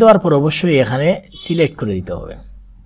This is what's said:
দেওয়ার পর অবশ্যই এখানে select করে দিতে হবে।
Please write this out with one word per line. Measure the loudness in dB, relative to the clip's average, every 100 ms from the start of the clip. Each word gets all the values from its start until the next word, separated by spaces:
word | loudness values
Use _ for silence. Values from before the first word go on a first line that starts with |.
দেওয়ার | 6 4
পর | 2 0
অবশ্যই | 0 -2 0 2
এখানে | 2 0 -2 -2 -8 -12
select | -6 -2 -2 -2
করে | -6 -6
দিতে | -8 -12
হবে। | -12 -18 -20 -20 -20 -20